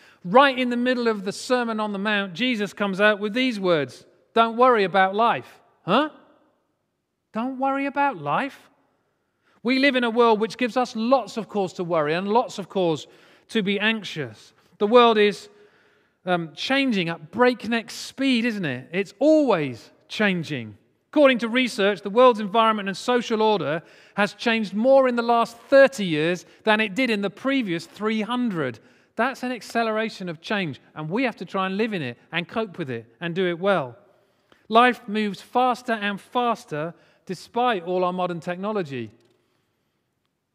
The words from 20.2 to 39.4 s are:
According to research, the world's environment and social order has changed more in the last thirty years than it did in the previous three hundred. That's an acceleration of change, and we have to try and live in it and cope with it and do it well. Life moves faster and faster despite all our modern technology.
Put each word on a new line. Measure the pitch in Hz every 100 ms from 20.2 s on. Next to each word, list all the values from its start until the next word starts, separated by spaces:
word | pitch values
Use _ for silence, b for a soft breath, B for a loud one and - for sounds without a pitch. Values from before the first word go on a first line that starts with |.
| 208 180 143 143 110 104 _ _ _
According | 302 277 247
to | 233
research, | 240 254 - 196 202
the | 202
world's | 202 254 220
environment | 214 220 220 214 196
and | 180
social | - 247 220 220
order | 220 208 139 165 - B B B
has | 202
changed | - 240 226 202
more | 196 247 269 262
in | 240
the |
last | 233 233 226 -
thirty | - 269 269 269
years | 190 151 160 175 - b
than | - 214
it | 220
did | 185 254
in | 214
the | 202
previous | - 262 269 214 165 -
three | - 214 220
hundred. | 208 247 247 175 131 113 b b b
That's | - 240 247
an | 254
acceleration | 247 - 233 226 214 220 - 180
of | 156
change, | - 214 175 123 b
and | - 156
we | 202
have | 262 -
to |
try | 185 196 190
and | 190
live | 226
in | 196
it | 127 117 b
and | 165 170
cope | 240 220 170
with | 147
it | 117 110 -
and | 170
do | 170 180
it | 170
well. | 190 185 127 117 _ _ _ b b b b
Life | 220 247 240 -
moves | 208 214 185
faster | - 247 254 240 -
and | 226 202 196
faster | - 247 240 220 - 151 160 - b b -
despite | 185 - 233 247 214
all | 170 185
our | 180
modern | 185 180 170
technology. | 180 175 202 214 156 131 110 - _ _